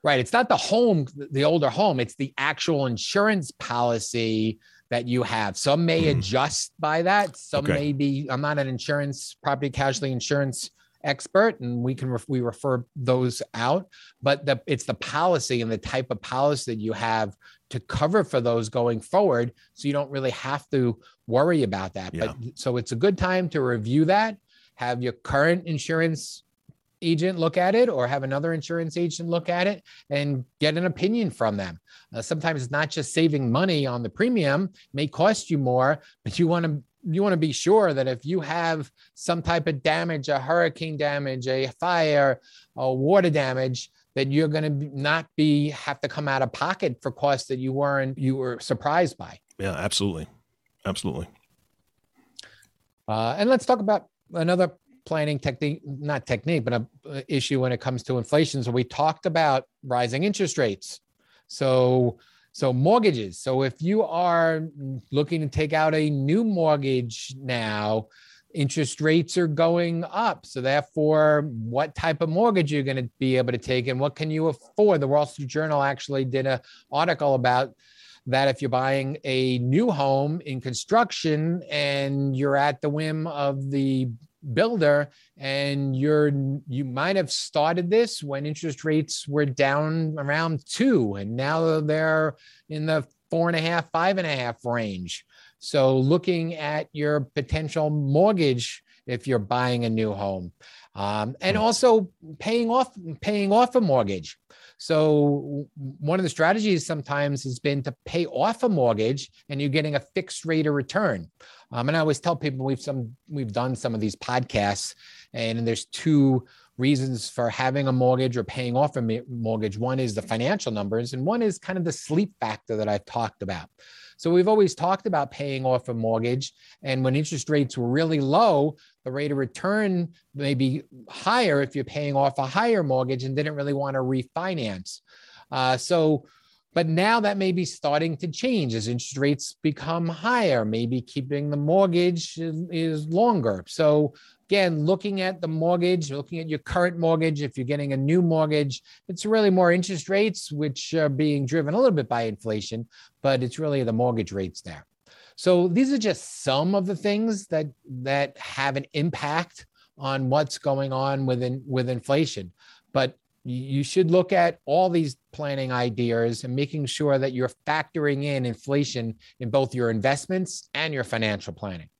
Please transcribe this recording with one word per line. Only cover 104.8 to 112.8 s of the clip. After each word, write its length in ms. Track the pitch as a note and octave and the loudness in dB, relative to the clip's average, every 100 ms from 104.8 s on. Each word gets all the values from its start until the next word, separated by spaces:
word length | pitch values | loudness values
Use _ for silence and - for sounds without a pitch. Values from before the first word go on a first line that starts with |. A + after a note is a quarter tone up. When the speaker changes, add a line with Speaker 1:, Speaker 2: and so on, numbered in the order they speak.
| - D#3+ D#3 D3+ D3 C#3+ C#3 C#3+ C#3+ - | 0 2 4 6 4 2 -4 -8 -10 -10
Speaker 1:
w-, 220 | C3+ C#3 | -12 -6
one 200 | C#3+ F#3 | 0 0
of 40 | |
the 60 | F3+ | 0
strategies 560 | - D#3+ G#3 G#3+ F3+ - | 2 2 4 2 0 0
sometimes 580 | D#3+ C#3 C#3+ C#3+ C#3+ | -6 -4 -2 -2 -2
has 160 | C3+ B2+ | -6 -4
been 220 | D3 C#3+ | -2 -2
to 120 | C3 B2 - | -4 -10 -6
pay 200 | E3+ E3+ | -4 -2
off 360 | B2 F3+ A3+ | 0 0 0
a 60 | B3 | 0
mortgage 600 | F3+ B2 G#2+ A2 C#3 - _ _ | 2 2 2 0 -2 -6 _ _
and 100 | C#3 | -4
you're 100 | C#3+ | 0
getting 260 | C#3+ D3+ C#3+ | 0 0 -2
a 100 | - | -4
fixed 320 | - F#3 - D#3+ | -8 -6 -10 -2
rate 220 | D#3+ D3+ | 0 2
of 60 | |
return. 580 | C#3+ C3+ F#3+ G3+ G#2 E2 _ - - _ | 0 0 0 0 -2 -6 _ -20 -20 _
Um, 160 | A#2+ B2+ | -4 0
and 100 | D#3+ | 2
I 40 | |
always 180 | D#3 C#3+ | 2 0
tell 160 | F3 D#3+ | 0 -2
people 300 | D#3 C3 C3 | -4 -4 -4
we've 140 | |
some, 360 | C3 | -4